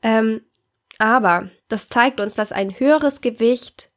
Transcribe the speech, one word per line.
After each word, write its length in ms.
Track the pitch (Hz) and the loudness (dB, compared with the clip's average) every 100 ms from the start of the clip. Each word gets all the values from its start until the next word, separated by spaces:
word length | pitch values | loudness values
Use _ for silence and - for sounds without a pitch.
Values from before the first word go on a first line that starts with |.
Ähm, 400 | 226 220 220 220 _ _ _ _ _ - | 2 2 2 -2 _ _ _ _ _ -4
aber 500 | 220 254 202 175 185 _ _ | 2 2 4 0 -2 _ _
das 180 | 220 - | -8 -4
zeigt 320 | 247 247 269 | 0 2 0
uns, 160 | 208 214 | -6 -4
dass 160 | 214 | -6
ein 260 | - 196 190 | -4 -6 0
höheres 440 | 262 302 294 277 | 2 4 2 -2
Gewicht 680 | 247 226 226 247 - - - | -6 0 0 0 -6 -20 -20